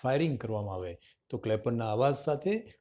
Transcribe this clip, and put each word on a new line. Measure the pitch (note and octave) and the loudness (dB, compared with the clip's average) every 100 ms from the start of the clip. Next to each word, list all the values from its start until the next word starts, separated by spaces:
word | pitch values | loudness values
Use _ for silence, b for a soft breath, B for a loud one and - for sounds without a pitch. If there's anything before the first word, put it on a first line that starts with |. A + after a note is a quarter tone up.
ફાયરિંગ | B2+ C#3 D#3+ B2 | 0 2 2 0
કરવામાં | A2 G#2+ G2+ F#2 | -2 -2 -2 -4
આવે. | F2+ E2+ b b - | -6 -10 b b -8
તો | A#2 | -4
ક્લેપરના | A2 G#2+ A2+ A#2 A2 | 0 0 2 0 0
અવાજ | G#2+ C#3 C#3+ | 4 4 2
સાથે | - D3 F3+ A3 A3+ B | 0 0 0 -2 -4 B